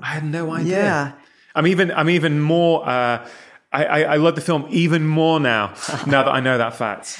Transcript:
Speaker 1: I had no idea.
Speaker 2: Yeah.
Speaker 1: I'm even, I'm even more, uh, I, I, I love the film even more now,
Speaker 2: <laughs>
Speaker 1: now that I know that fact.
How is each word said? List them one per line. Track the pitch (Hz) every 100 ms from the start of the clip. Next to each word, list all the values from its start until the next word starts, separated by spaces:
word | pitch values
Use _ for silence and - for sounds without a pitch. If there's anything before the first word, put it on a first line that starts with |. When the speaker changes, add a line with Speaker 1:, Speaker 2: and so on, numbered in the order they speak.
Speaker 1:
I | -
had | 156 151
no | 160 165
idea. | 165 165
Speaker 2:
Yeah. | 185 202 160 139 - - _ _ -
Speaker 1:
I'm | 160
even, | 185 185
I'm | 160 156
even | 175 160 147
more, | 151 165 170 165 -
uh, | 127 123 117 - - - - _
I, | 135 156
I, | 151
I | 156 151
love | 165 170
the |
film | 147 160 139
even | - 170 165 156
more | 156 160 160
now, | 135 113 101
Speaker 2:
<laughs> | - - 147 143
Speaker 1:
now | 139
that | 135
I | 131
know | 127 127
that | 117 117
fact. | 113 98 - -